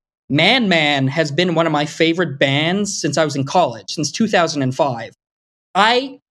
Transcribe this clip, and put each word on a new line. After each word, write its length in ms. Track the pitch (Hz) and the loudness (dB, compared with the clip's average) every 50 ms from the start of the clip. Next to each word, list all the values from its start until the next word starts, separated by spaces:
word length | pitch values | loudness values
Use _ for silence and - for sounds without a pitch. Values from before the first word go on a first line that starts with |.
| _ _ _ _ _ - | _ _ _ _ _ -2
Man 400 | 131 147 160 190 240 269 240 196 | 0 2 4 4 4 2 2 2
Man 400 | 175 165 156 147 147 139 135 131 | 2 2 2 2 2 2 0 0
has 220 | 135 160 160 151 | 0 0 -2 -2
been 240 | 139 156 180 180 170 | 0 -2 0 0 2
one 120 | 160 170 | 0 0
of 60 | 165 156 | 2 0
my 140 | 147 151 | 0 -2
favorite 520 | 151 - - 165 160 165 170 180 151 135 135 | -2 -2 0 0 2 2 0 -2 -2 -2 0
bands 600 | 151 139 135 143 151 165 180 202 208 196 202 - | 0 0 2 2 0 0 0 -2 -2 -4 -4 -4
since 160 | - 160 139 | -4 -2 0
I 80 | 165 160 | 0 0
was 120 | 151 135 | 0 0
in 80 | 143 135 | -4 -4
college, 420 | 135 - 185 170 135 117 113 - - | 0 2 2 2 2 0 -6 -12 -10
since 220 | - - 151 - - | -8 -6 -6 -4 -2
two 160 | - 226 208 | -2 -2 0
thousand 320 | 214 190 170 160 - 143 135 | 2 2 2 0 0 -2 -2
and 120 | 131 127 | -2 0
five. 380 | - 165 143 123 117 117 107 - _ _ _ _ _ _ _ _ _ _ _ - | 0 -2 -2 -2 -6 -10 -12 -14 _ _ _ _ _ _ _ _ _ _ _ 0
I, 440 | 180 202 220 240 247 269 269 277 - _ _ | 2 2 4 4 2 0 -4 -8 -16 _ _